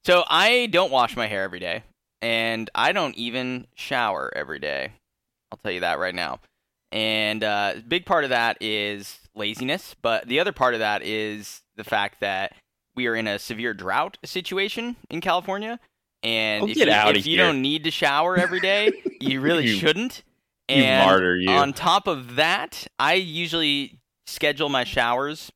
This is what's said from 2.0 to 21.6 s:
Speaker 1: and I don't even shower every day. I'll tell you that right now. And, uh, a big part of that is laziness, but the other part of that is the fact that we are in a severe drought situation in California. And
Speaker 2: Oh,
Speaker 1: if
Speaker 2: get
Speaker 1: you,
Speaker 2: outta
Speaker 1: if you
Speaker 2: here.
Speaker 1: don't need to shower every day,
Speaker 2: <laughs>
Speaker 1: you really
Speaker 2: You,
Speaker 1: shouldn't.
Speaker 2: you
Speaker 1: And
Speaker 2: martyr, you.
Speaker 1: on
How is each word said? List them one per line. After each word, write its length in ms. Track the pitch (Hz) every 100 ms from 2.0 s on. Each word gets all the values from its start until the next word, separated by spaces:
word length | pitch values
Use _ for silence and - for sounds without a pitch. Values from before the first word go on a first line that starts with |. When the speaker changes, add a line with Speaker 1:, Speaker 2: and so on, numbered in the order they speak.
| _ _
Speaker 1:
and 480 | 117 113 113 113 110 -
I 160 | 135
don't 240 | 190 151 -
even 500 | 120 127 127 127 -
shower 580 | - - 131 113 87 65 -
every 240 | 71 73
day. 320 | 73 69 67 - _ _ _ _ _
I'll 60 | -
tell 140 | 107
you 80 | 90
that 180 | 87 76
right 160 | 92
now. 260 | 90 80 64 _ _ _ _ _
And, 520 | 107 110 110 107 107
uh, 300 | 107 104 101 -
a 20 |
big 240 | 117 175 175
part 200 | 175 139
of 40 |
that 280 | 120 117 -
is 560 | 107 107 104 104 98 - _
laziness, 600 | 110 104 107 127 180 - -
but 240 | 117 113 -
the 120 | 135
other 120 | 190
part 240 | - 127 117
of 60 |
that 200 | 107 104
is 600 | 95 107 107 107 101 - _ -
the 60 |
fact 360 | 104 107 101 _
that 340 | 101 95 98 - _ _ _ -
we 120 | 120
are 80 | 113
in 100 | 110
a 140 | 101
severe 340 | - 113 120
drought 460 | 101 92 104 175 -
situation 760 | - 185 170 190 196 - 240 240 -
in 100 | 165
California. 600 | 190 180 180 196 220 240 _ _ _ _
And 420 | 113 113 110 107
Speaker 2:
Oh, 40 | -
Speaker 1:
if 80 | 107
Speaker 2:
get 120 | 220
Speaker 1:
you, 40 |
Speaker 2:
outta 240 | 104 107 104
Speaker 1:
if 80 | 143
you 120 | 170
Speaker 2:
here. 80 | 175
Speaker 1:
don't 140 | 139
need 220 | 135 156 156
to 60 |
shower 460 | - 151 143 165 180
every 220 | 180 180
day, 320 | 185 202 214 - -
Speaker 2:
<laughs> 140 | -
Speaker 1:
you 220 | 135 135
really 240 | 139 170 123
Speaker 2:
You, 120 | 101
Speaker 1:
shouldn't. 440 | 156 165 247 - _ _ _ _ -
Speaker 2:
you 60 | 135
Speaker 1:
And 240 | 131 131 95
Speaker 2:
martyr, 280 | 95 90 90
you. 120 | 92
Speaker 1:
on 240 | 143